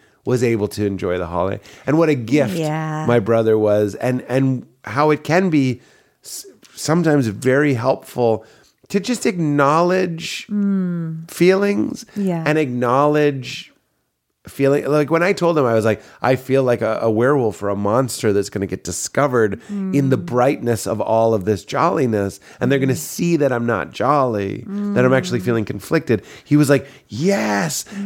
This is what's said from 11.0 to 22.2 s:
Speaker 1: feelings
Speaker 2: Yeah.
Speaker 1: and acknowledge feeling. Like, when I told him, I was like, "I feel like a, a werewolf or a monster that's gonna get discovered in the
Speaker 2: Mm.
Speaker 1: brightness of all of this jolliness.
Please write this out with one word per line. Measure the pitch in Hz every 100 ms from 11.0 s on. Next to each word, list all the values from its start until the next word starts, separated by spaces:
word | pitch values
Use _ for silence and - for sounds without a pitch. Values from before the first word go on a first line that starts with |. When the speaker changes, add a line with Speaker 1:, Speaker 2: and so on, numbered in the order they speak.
| 165 160 165
Speaker 1:
feelings | - 175 190 202 202 - - -
Speaker 2:
Yeah. | 208 196 165 156
Speaker 1:
and | 156
acknowledge | 139 123 123 131 147 151 147 135 123 - - _ _ _ _ _ _ _ -
feeling. | - 135 143 131
Like, | 151 139
when | 165
I | 180
told | - 175 160
him, |
I | 127
was | 113
like, | 110 101 - -
"I | - 135
feel | 135 131
like | 127 120
a, | 110 110
a | 117
werewolf | 110 123 147 113 95
or | 101
a |
monster | 101 101 117 127 - 110
that's | 101 98
gonna | 101 95
get | 92
discovered | - 87 - - 143 127 107 98 -
in | 202 190 143 139
the | 127
Speaker 2:
Mm. | 87
Speaker 1:
brightness | 120 131 156 117 113 -
of | 104
all | 101 110 113
of | 110 92
this | 101
jolliness. | - 143 160 190 127 104